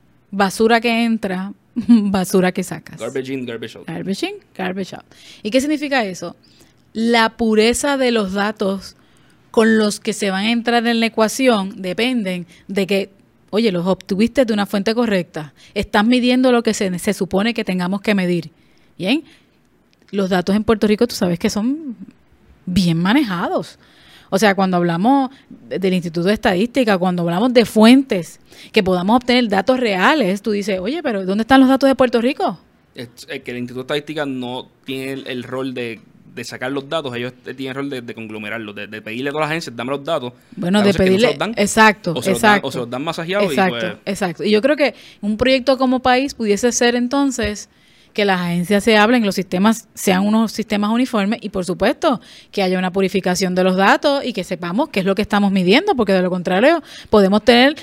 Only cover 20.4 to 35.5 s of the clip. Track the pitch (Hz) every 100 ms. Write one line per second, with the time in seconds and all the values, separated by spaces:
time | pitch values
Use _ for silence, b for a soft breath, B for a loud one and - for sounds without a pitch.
20.4 | 180 208 220 220 208 208 240 - 180 175
21.4 | 214 208 226 302 302 190 190 - _ _
22.4 | _ _ - 180 175 165 180 269 233 175
23.4 | 262 330 - - b b b b b 190
24.4 | 208 190 190 180 175 170 220 277 262 B
25.4 | B - - 175 185 185 170 165 175 214
26.4 | 240 180 - 277 220 190 185 175 170 175
27.4 | 254 240 220 214 220 262 269 190 156 -
28.4 | B B B 220 185 180 185 247 247 247
29.4 | 233 202 - 254 233 190 208 311 190 196
30.4 | 226 202 202 185 185 330 294 202 185 202
31.4 | 226 269 262 269 277 254 254 240 240 311
32.4 | 349 175 _ _ _ - 120 - - 139
33.4 | 131 123 123 123 127 147 147 151 143 131
34.4 | 123 127 - _ - 131 135 135 - 127
35.4 | 117